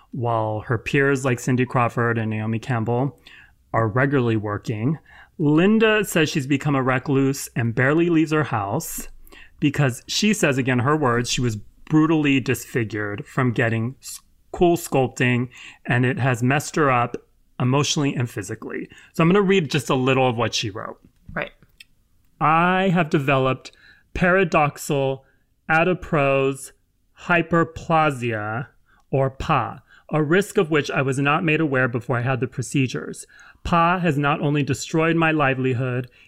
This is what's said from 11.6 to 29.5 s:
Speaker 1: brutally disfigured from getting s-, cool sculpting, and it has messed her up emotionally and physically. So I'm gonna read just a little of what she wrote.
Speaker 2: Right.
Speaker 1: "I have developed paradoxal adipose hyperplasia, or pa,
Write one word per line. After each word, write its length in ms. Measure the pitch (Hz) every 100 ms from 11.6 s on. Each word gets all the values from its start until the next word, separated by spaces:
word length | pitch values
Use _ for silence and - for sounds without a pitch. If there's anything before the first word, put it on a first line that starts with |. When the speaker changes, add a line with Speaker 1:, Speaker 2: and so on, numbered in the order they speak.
| - - -
Speaker 1:
brutally 500 | 156 156 160 147 135
disfigured 840 | 131 117 - 131 110 107 104 104 -
from 260 | - 127
getting 420 | 113 117 113 117 -
s-, 200 | - - _ _ _
cool 240 | - 175 165
sculpting, 720 | - 139 123 - 123 123 127 - - -
and 220 | - 123 127
it 120 | 131
has 240 | 131 120
messed 320 | 123 147 - 175
her 140 | 143
up 260 | 123 120 - _ _ _ -
emotionally 540 | 127 139 143 160 139
and 160 | - 120
physically. 580 | - 95 - - - - - -
So 100 | -
I'm 60 | 165
gonna 140 | 202
read 280 | 190 196 143
just 200 | 147 -
a 40 |
little 320 | 135 127 131 127
of 100 | 117
what 180 | 110
she 160 | - 110
wrote. 280 | 107 - - _ _ -
Speaker 2:
Right. 180 | - - _ _ _ - _ _ _ _ -
Speaker 1:
"I 480 | 151 165 175 185 190
have 220 | 175 156
developed 600 | 165 135 135 131 131 - _ - _ _
paradoxal 1080 | - 175 185 185 170 147 - - 143 135 135 _ _ _ _ -
adipose 1040 | 160 175 180 - 160 139 139 135 135 - - _ _ _ - -
hyperplasia, 1400 | 170 160 170 160 - - 160 156 131 120 110 107 113 135 _ _ _ -
or 200 | 135 131
pa, 520 | - -